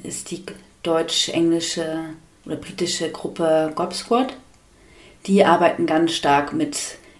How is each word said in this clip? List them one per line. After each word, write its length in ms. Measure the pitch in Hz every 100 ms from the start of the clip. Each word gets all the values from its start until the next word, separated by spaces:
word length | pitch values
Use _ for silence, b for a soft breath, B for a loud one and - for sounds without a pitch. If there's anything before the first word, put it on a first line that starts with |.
ist 260 | 196 - -
die 140 | 175 - - - _
deutsch-englische 1160 | 170 165 165 - - 165 165 165 165 - 160 160 160 160 - _ -
oder 100 | 151
britische 540 | - - 175 - 165
Gruppe 640 | - - - 165 160 156
Gob 200 | 156 180
Squad. 400 | - - 233 262 - - _ _ b b b b b -
Die 180 | 196
arbeiten 420 | 156 175 170 - 165
ganz 260 | 160 165
stark 400 | - 147 143 143
mit 260 | 151 147 - - - B